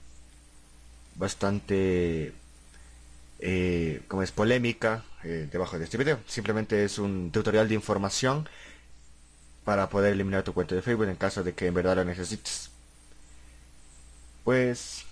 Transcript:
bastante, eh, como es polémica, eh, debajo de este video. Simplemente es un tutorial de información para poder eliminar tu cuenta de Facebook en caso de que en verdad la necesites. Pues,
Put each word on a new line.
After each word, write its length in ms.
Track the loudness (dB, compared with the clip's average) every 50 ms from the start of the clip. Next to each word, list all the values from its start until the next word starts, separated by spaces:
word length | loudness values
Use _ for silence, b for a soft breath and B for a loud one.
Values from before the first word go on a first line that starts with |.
| -20 -20 -18 -20 -20 -20 -20 -20 -20 -20 -20 -20 -20 -20 -20 -20 -20 -20 -20 -20 -20 -16 -6
bastante, 1160 | -4 -4 -4 -2 0 0 0 0 0 0 0 2 2 4 4 4 4 4 2 2 0 -2 -4 -8 -12 -18 -20 -20 -20 -20 -20 -20 B B B B B B -20 -20 -20 -20 -20 -14 -6
eh, 640 | -2 0 0 2 2 2 2 2 2 0 -2 -4 -6 -4
como 160 | -2 -2 -2
es 80 | 0
polémica, 720 | 0 2 2 4 4 4 2 0 0 0 0 0 0 0 -4 -10 -14 -10 -8
eh, 260 | -6 -6 -4 -4 -4
debajo 260 | -2 -2 -2 -2 -4 -6
de 80 | -6
este 120 | -4 -2 0
video. 220 | 0 0 0 -2 -4 -8
Simplemente 580 | -6 -4 -2 0 0 0 0 2 2 2 2
es 140 | 2 0 -2
un 320 | -2 -2 -2 -2 -2 -2
tutorial 360 | 0 0 2 4 4 4 4 4
de 80 | 2
información 720 | 0 0 0 0 0 0 0 0 0 2 2 2 0 -2 -6 B B B B B B B B B -20 -20 -20 -20 -20 -20 -20 -20 -20 -20 -20 -20 -8 -2
para 260 | 0 2 2 2 2
poder 240 | 2 4 4 4 4
eliminar 300 | 2 2 0 0 0 0
tu 100 | 0 0
cuenta 220 | -2 0 0 0
de 60 | 0
Facebook 260 | 0 2 2 2 2 0
en 80 | 0
caso 280 | 0 -2 -2 0 -2 -2
de 100 | -4 -2
que 140 | -2 0 0
en 60 | 2
verdad 200 | 2 2 2 2 2
la 60 | 2
necesites. 680 | 0 -2 -4 -6 -6 -6 -6 -6 -6 -8 -8 -8 -12 -16 -20 -20 -20 -20 -20 -20 -20 -20 -20 -20 -20 b b b b b b b b -20 -20 -20 -20 -20 -20 -20 -20 -20 -20 -20 -20 -20 -4 0
Pues, 640 | 2 4 4 4 2 0 -2 -6 -10 -12 -12 -12 -12